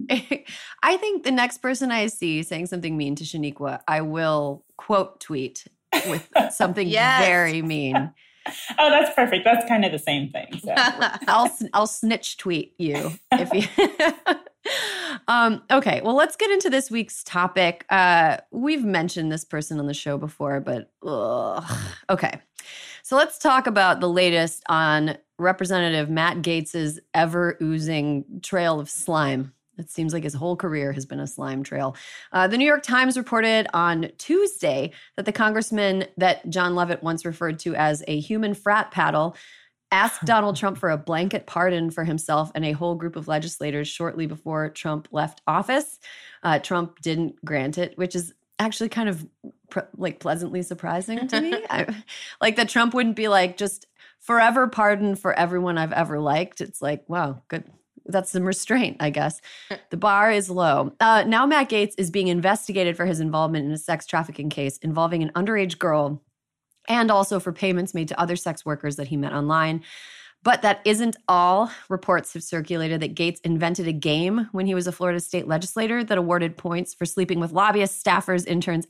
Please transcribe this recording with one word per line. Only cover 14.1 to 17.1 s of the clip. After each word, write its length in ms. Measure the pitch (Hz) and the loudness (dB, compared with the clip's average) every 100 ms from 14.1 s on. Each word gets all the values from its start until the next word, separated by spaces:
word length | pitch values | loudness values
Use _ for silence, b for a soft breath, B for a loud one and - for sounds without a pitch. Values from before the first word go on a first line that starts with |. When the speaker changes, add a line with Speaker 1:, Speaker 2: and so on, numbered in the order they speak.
| - - 320 | 2 -2 -2
Speaker 1:
<laughs> 60 | - _ - 539 427 381 349 269 - | -4 _ -6 -4 -4 -6 -8 -6 0
Um, 340 | 240 226 214 - | 4 4 2 2
okay, 300 | 262 240 147 | 2 4 0
well, 100 | 214 | 2
let's 220 | 262 311 - | 4 2 2
get 140 | 427 | 2
into 200 | 392 381 | 2 2
this 200 | 262 262 | 0 0
week's 320 | 226 214 | -4 -4